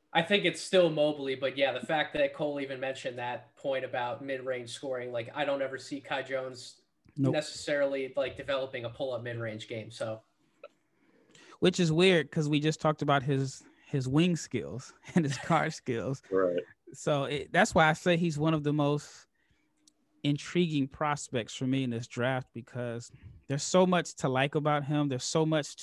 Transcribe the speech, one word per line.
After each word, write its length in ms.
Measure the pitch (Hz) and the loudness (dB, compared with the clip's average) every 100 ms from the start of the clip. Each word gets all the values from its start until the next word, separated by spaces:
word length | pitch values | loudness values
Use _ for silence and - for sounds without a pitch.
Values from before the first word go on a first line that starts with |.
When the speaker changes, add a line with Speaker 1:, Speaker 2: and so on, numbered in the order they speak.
| _ | _
Speaker 1:
I 100 | 165 | -2
think 220 | 175 202 | 2 2
it's 180 | 170 - | 2 -2
still 260 | - 185 170 | 0 4 4
Mobley, 460 | 151 151 147 135 | 4 0 0 -4
but 240 | 127 135 135 | -2 -2 0
yeah, 140 | 135 | 0
the 120 | 123 | 0
fact 300 | 120 156 143 | -2 -2 -2
that 180 | 151 139 | 0 -2
Cole 280 | - 147 143 | 0 -4 -4
even 180 | 135 131 | -6 -6
mentioned 380 | 135 131 131 120 | -6 -6 -8 -6
that 360 | 123 120 - _ | -8 -8 -12 _
point 280 | 143 131 | -4 -4
about 400 | 127 160 135 - | -4 -4 -4 -6
mid-range 460 | 139 131 127 123 117 | -8 -8 -6 -6 -8
scoring, 420 | - 139 127 123 | -10 -6 -6 -6
like, 180 | 120 117 | -6 -6
I 100 | 143 | -4
don't 160 | 143 139 | -2 0
ever 160 | 135 131 | -2 -6
see 240 | - 139 | -10 -10
Kai 220 | - 139 | -6 -6
Jones 580 | 127 131 131 120 - - _ _ _ - | -4 -4 -6 -10 -16 -20 _ _ _ 0
Speaker 2:
Nope. 160 | 135 | 0
Speaker 1:
necessarily, 800 | 151 - - - 143 139 139 131 143 | 2 -4 -8 -4 0 0 -2 -4 -4
like, 200 | 127 123 | -4 -4
developing 480 | 135 135 135 127 | -4 -2 -2 -6
a 40 | 117 | -8
pull-up 340 | 117 131 120 | -6 -6 -4
mid-range 460 | 120 117 113 107 - | -6 -6 -6 -8 -8
game, 220 | 113 110 | -10 -10
so. 320 | 117 113 110 _ _ _ _ - _ _ _ _ _ _ - - - | -8 -6 -6 _ _ _ _ -20 _ _ _ _ _ _ -20 -18 0
Speaker 2:
Which 220 | 180 185 | 0 2
is 100 | 165 | 2
weird, 400 | 156 190 170 - | 6 6 6 2
'cause 180 | 165 147 | -2 2
we 120 | 151 | 2
just 200 | 156 156 | 2 2
talked 220 | 156 151 | 0 2
about 220 | 147 139 | 2 2
his, 400 | 127 135 135 - - _ - | 2 0 -2 -6 -20 _ -6
his 220 | 139 127 | -4 2
wing 280 | 143 180 160 | 4 4 2
skills 580 | - 117 71 117 - - | -2 -6 -6 -10 -14 -20
<laughs> 100 | - 175 | 0 2
and 80 | |
his 120 | 143 135 | 2 0
guard 360 | - 160 151 | 2 2 2
skills. 480 | - - 117 98 135 - | -4 -4 -4 -2 -6 -2
Speaker 3:
Right. 320 | 95 90 87 - - - | 2 2 0 -6 -14 -20
Speaker 2:
So 300 | - 156 143 | -6 0 0
it, 280 | 131 143 - | 0 -4 0
that's 220 | 170 220 | 4 4
why 160 | 180 156 | 6 6
I 20 | |
say 240 | 156 180 170 | 6 2 2
he's 220 | 175 147 | 2 2
one 160 | 160 | 2
of 80 | 156 | 2
the 100 | 147 | 2
most 540 | 151 143 147 - - - _ _ _ _ _ _ _ _ _ | 2 2 0 -4 -20 -20 _ _ _ _ _ _ _ _ _
intriguing 680 | 143 147 - 175 175 147 135 | -2 -2 0 0 2 2 -2
prospects 680 | - 151 143 - 127 104 | -2 -2 -2 -2 -4 -4
for 120 | - 127 | -4 -2
me 180 | 135 | 0
in 60 | 131 | 0
this 160 | 117 120 | -4 -6
draft, 420 | 120 123 131 - | -2 0 0 -4
because 580 | 117 117 123 120 117 - - - - - | -14 -12 -10 -8 -8 -12 -20 -20 -14 -6
there's 140 | 139 | -4
so 240 | - 185 185 | 2 4 6
much 280 | 175 156 - | 4 0 -2
to 120 | 143 | 0
like 260 | 127 139 | 2 2
about 300 | 156 151 147 | 2 2 0
him. 240 | 143 147 147 | 0 0 0
There's 160 | 123 | -2
so 200 | - 160 160 | 0 2 2
much 300 | 156 139 - | 2 -2 -6